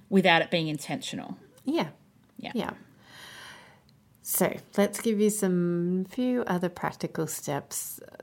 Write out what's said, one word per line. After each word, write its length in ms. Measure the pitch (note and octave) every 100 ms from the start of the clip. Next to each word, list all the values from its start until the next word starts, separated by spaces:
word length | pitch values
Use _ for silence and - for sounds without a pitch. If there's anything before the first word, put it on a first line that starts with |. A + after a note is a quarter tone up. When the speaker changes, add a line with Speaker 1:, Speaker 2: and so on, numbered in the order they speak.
| -
Speaker 1:
without 320 | F#3+ F3+ E3
it 80 | -
being 160 | E3+ D#3
intentional? 720 | D3+ - C#3+ - - - - - -
Speaker 2:
Yeah. 240 | - D#4+ D#3 - _ _ _ -
Speaker 1:
Yeah. 140 | - A3+
Speaker 2:
Yeah. 160 | - - - - - - - - - - - - _ _ _ _
So 320 | - - F#3 - - -
let's 240 | G#3 -
give 180 | A#3 G#3
you 100 | G#3+
some 760 | G#3 F#3+ F3 F3 F3 F3 F#3 F#3
few 340 | - B3+ B3
other 260 | - F3+ F3
practical 580 | - D#3 - E3 - D#3
steps 720 | - - C#3 - - - - - -